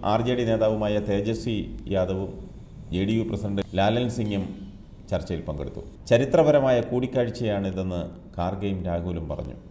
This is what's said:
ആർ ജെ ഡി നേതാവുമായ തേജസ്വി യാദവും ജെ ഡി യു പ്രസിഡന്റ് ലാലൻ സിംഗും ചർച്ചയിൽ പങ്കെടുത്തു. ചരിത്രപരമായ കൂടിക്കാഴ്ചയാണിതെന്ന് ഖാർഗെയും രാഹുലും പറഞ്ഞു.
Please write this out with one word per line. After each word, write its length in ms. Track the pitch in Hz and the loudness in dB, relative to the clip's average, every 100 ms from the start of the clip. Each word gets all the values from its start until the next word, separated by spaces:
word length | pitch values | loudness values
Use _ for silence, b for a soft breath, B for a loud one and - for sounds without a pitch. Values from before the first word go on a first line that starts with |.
| 98 | 4
ആർ 60 | 110 117 | 2 4
ജെ 80 | 123 | 2
ഡി 40 | 117 | 4
നേതാവുമായ 480 | 110 110 107 104 104 104 | 4 4 4 2 0 2
തേജസ്വി 480 | 101 101 110 127 104 - - - 95 | 0 2 -2 -2 -2 -4 -8 -2 0
യാദവും 360 | 92 95 95 - - - - - - 87 | 2 0 -4 -8 -14 -16 -16 -16 -4 0
ജെ 80 | 101 | 2
ഡി 60 | 113 | 2
യു 40 | 110 | 0
പ്രസിഡന്റ് 380 | 98 107 98 98 92 | -2 -2 -2 -2 2
ലാലൻ 320 | 101 117 123 120 | 2 2 0 -2
സിംഗും 260 | 104 101 92 - - - - - - | -2 -2 -4 -8 -12 -14 -18 -18 -4
ചർച്ചയിൽ 320 | 90 - 82 - | -4 -2 -6 -4
പങ്കെടുത്തു. 340 | 73 69 - - - - | -6 -8 -8 -14 -16 4
ചരിത്രപരമായ 680 | 117 135 165 151 147 135 123 113 | 4 6 6 8 6 6 2 2
കൂടിക്കാഴ്ചയാണിതെന്ന് 1120 | 120 127 131 120 117 113 101 98 92 92 87 82 - - - | -2 0 0 0 0 0 0 0 -2 -2 -2 -6 -10 -12 -4
ഖാർഗെയും 440 | 87 98 101 95 87 | -2 -2 -2 -2 -2
രാഹുലും 360 | 85 87 85 78 | -2 -2 -4 -4
പറഞ്ഞു. 260 | 69 65 - - | -6 -6 -10 -16